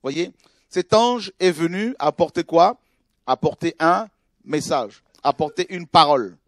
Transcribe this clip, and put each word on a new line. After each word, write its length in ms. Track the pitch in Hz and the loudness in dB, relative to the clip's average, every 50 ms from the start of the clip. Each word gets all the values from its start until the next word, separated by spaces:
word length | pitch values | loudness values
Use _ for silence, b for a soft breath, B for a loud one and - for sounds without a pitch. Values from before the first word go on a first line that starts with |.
Voyez, 320 | - 131 139 147 175 - _ _ _ _ _ _ _ | -8 -8 -6 -6 -8 -8 _ _ _ _ _ _ _
cet 260 | _ - 180 175 _ - | _ -6 -6 -2 _ 2
ange 380 | 214 233 240 247 240 196 190 _ _ | 2 2 2 -2 -4 -8 -12 _ _
est 120 | 180 185 | 0 0
venu 440 | 160 143 165 170 175 190 214 233 269 | 0 0 -4 -4 -4 -4 -6 -6 -6
apporter 460 | - 143 151 147 - 175 147 _ 175 160 | -2 -4 -4 0 0 -4 -2 _ -8 -6
quoi ? 340 | - 160 165 170 202 247 _ _ _ _ _ _ _ _ _ _ | 0 2 4 4 4 2 _ _ _ _ _ _ _ _ _ _
Apporter 480 | - 131 - - 156 - _ - 170 165 _ | -4 -4 -2 -2 -4 -4 _ -8 -8 -4 _
un 300 | 160 165 175 196 226 208 _ _ _ _ _ _ _ | 0 0 0 0 -2 -8 _ _ _ _ _ _ _
message, 580 | - 147 156 160 170 165 139 117 101 - _ _ _ _ _ _ | -6 -6 -6 -4 -2 -4 -4 -4 -6 -12 _ _ _ _ _ _
apporter 500 | 143 143 - 160 147 151 - 180 - 185 | -4 -2 -2 -4 -6 -4 -6 -6 -6 -6
une 140 | 180 170 | -12 -12
parole. 480 | - - 165 156 147 147 135 113 95 87 _ _ | 4 6 6 6 6 4 2 0 -4 -10 _ _